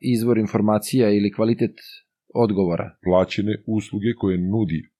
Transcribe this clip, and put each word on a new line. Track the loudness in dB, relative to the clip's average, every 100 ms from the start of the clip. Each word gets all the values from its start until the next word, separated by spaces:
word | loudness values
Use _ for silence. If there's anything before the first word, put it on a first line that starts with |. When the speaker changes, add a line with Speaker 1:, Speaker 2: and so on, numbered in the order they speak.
Speaker 1:
izvor | -2 0 2 0
informacija | 0 0 2 0 0 0 2
ili | 2 0
kvalitet | 0 0 0 -2 -4 -20 -20 _ _ _
odgovora? | 0 0 2 0 0 -6 -6
Speaker 2:
Plaćene | 2 2 2 0 -4 -4 -4
usluge | -4 -4 -4 -4
koje | -2 -2 0
nudi | -2 -2 -2 -4 -8